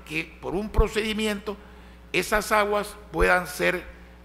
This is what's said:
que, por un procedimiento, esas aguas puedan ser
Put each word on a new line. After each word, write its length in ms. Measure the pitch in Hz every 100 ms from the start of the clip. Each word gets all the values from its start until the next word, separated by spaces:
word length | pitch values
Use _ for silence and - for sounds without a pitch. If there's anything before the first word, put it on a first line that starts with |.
| -
que, 320 | 156 160 -
por 140 | 127
un 160 | 170 214
procedimiento, 840 | - 214 208 220 214 220 202 214 202 - - - - -
esas 360 | 175 180 214 -
aguas 460 | 214 208 208 190 - -
puedan 340 | 156 185 180 170
ser 380 | - 175 175 - - - -